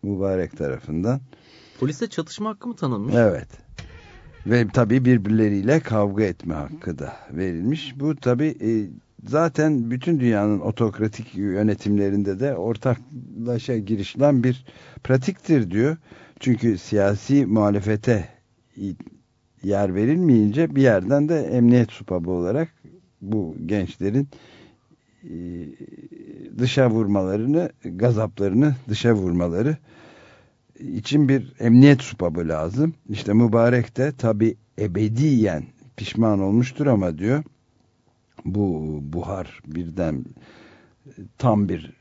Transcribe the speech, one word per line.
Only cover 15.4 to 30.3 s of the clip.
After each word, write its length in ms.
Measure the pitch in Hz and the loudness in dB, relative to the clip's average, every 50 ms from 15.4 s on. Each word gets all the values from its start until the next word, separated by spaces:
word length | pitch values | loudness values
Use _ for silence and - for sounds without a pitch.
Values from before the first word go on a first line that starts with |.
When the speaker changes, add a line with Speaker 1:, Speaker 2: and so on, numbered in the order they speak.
| _ - 165 143 113 87 | _ 2 2 2 2 0
Speaker 1:
diyor. 260 | 87 104 117 143 160 160 _ _ - - - - _ - | 0 0 0 0 0 -4 _ _ -20 -20 -20 -20 _ -8
Çünkü 380 | - 131 123 107 - 117 107 90 | 0 0 0 2 2 0 0 0
siyasi 680 | - - - 104 98 98 104 107 - - 135 143 139 | -2 -2 0 2 2 2 2 -2 -2 2 2 2 4
muhalefete 840 | 90 104 110 104 104 101 101 90 104 110 104 - - 120 104 85 - - _ _ _ _ _ _ _ _ - 101 98 92 - - - - - _ _ _ _ _ _ _ _ - | 4 2 2 4 4 2 0 0 -2 -2 -2 0 0 0 0 -2 -6 -14 _ _ _ _ _ _ _ _ -10 -10 -10 -8 -10 -14 -20 -20 -20 _ _ _ _ _ _ _ _ -6
yer 320 | 95 101 98 101 95 90 | -4 -2 0 0 0 0
verilmeyince 800 | 95 107 120 151 170 185 165 127 113 107 104 104 139 165 160 143 | 0 0 2 2 2 4 6 6 6 6 4 2 2 0 0 2
bir 60 | 139 | 2
yerden 480 | 135 127 110 95 92 98 135 143 147 151 | 4 4 4 4 2 2 2 2 2 2
de 120 | 170 156 | 0 -2
emniyet 500 | 131 82 - 123 120 120 120 123 117 110 | -2 -2 0 4 6 6 6 6 4 2
supabı 400 | - - 110 - 92 90 82 87 | -2 -14 -8 -4 -4 -4 -2 -2
olarak 380 | 92 87 87 87 104 139 165 160 _ _ _ - - - _ _ _ _ - | -2 -2 -2 -2 -2 -2 -4 -6 _ _ _ -20 -20 -20 _ _ _ _ -8
bu 320 | 98 107 107 98 80 80 - 82 | -6 -4 -4 -4 -6 -8 -10 -6
gençlerin, 640 | 82 101 104 95 85 - - 87 98 104 131 139 139 - - - - - - - - _ _ _ _ _ _ _ _ _ _ - | -4 -2 -2 -2 -4 -8 -6 -6 -2 0 -2 -2 -2 -8 -20 -20 -20 -20 -20 -20 -20 _ _ _ _ _ _ _ _ _ _ -20
e, 80 | 170 - 82 87 87 - - 160 - - - - - - - - - - - - - - - - - - - | -16 -14 -12 -12 -12 -12 -12 -12 -14 -16 -18 -20 -20 -20 -20 -20 -20 -20 -20 -20 -20 -20 -20 -20 -16 -6 -2
dışa 300 | 123 127 - 139 131 123 | -2 0 2 4 2 4
vurmalarını, 800 | 107 113 113 98 101 101 95 92 95 104 113 127 147 165 175 - - _ _ | 4 2 0 2 0 0 0 0 -2 -2 0 0 0 0 0 -2 -8 _ _
gazaplarını 920 | - 87 90 104 123 120 107 110 92 85 - 98 101 92 113 143 151 139 127 - - | -12 -6 0 0 2 2 2 -2 -4 -4 -4 -2 0 2 4 2 2 2 -2 -4 -8
dışa 240 | 104 - - 120 117 | -6 -2 2 2 2
vurmaları 640 | 104 95 90 87 87 87 87 82 90 113 139 156 - _ _ - - - - - - - - | 2 2 0 0 0 -2 -2 -2 -2 -2 -2 -2 -4 _ _ -20 -20 -20 -20 -20 -20 -20 -20